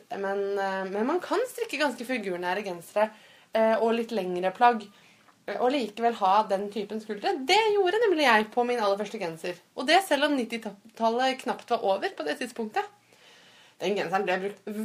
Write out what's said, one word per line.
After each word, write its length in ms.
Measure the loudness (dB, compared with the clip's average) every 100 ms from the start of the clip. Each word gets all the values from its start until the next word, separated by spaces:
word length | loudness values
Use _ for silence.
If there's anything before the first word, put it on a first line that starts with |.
| -12
men, 340 | -6 -4 -2 -2
eh, 300 | -2 -2 -2 -4
men 220 | -2 -2
man 100 | -2
kan 220 | -2 -2 -2
strikke 340 | -6 -8 -2
ganske 240 | -2 -2 -4
figurnære 560 | -4 -4 -4 -2 -4
gensere, 460 | -4 -10 -6 0 0 -2 -20 -20 _
eh, 260 | 2 2 4
og 200 | 2 2
litt 180 | 0
lengre 400 | -2 -2 0 -2
plagg, 320 | 4 4 4 -4 -18 -20 _ _ _ -10
eh, 100 | 0
og 160 | 0
likevel 420 | 2 -2 0 0 2
ha 200 | 4 4
den 260 | 4 -2 -2
typen 300 | -6 -6 -8
skuldre. 320 | -8 -4 -2 -2
Det 220 | 4 4 4
gjorde 340 | 4 2 4 2
nemlig 180 | 4
jeg 280 | 6 6 4
på 120 | 0
min 160 | 0 0
aller 220 | 0 0
første 180 | -4 -6
genser. 380 | -8 -6 -8 -10 _
Og 180 | -8 2
det 140 | 2
selv 260 | 4 2 2
om 80 | 0
nittitallet 1040 | -2 -6 -8 -12 -20 -2 0 2 0 0
knapt 320 | -4 -6 -2 0
var 80 |
over 300 | 2 0 -2 -4
på 80 |
det 140 | -6 -4
tidspunktet. 460 | -6 -6 -4 -4 -6 -10 _ _ -20 -20 -20 -20 -20 _
Den 160 | -4 -2
genseren 260 | 0 -2
ble 140 | 0 -2
brukt 300 | -2 -8 -10 -8